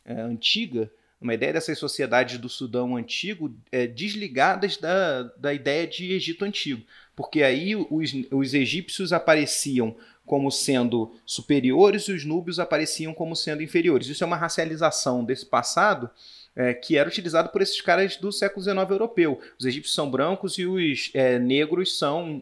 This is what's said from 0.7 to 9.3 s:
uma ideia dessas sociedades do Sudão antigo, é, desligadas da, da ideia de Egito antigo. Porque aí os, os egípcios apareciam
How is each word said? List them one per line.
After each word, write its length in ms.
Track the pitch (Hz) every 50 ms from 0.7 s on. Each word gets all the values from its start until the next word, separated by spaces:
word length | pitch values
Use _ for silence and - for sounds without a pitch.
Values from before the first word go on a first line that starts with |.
| 127 113 110 110 - _ _ _ _ _
uma 140 | - 120 117
ideia 180 | 110 127 147 151
dessas 260 | 160 156 - 151 -
sociedades 580 | 147 139 - - 139 120 120 127 131 117 123 120
do 100 | 117 123
Sudão 480 | - - 135 117 107 123 123 123 123
antigo, 580 | 120 113 117 - - - 190 214 170 156 139 117 104 - _
é, 160 | - 127 123
desligadas 920 | 120 117 117 175 208 202 214 202 147 123 131 139 180 190 196 196 196 - -
da, 440 | - 160 180 196 190 160 139 127 123 120 -
da 180 | - 131 143 147
ideia 320 | 139 120 143 143 160 170
de 260 | 160 - - 180 180 190
Egito 320 | 185 - 160 165 - 202
antigo. 380 | 202 202 - - 151 131 113 - _ - - - _ _
Porque 300 | - - - - 156 143
aí 320 | 131 131 139 170 196 214
os, 360 | 208 170 - 151 156 160 135 143 135 123 - 139
os 200 | 135 139 127 135
egípcios 600 | 147 131 113 135 180 180 - - - 190 165 175
apareciam 840 | 165 - -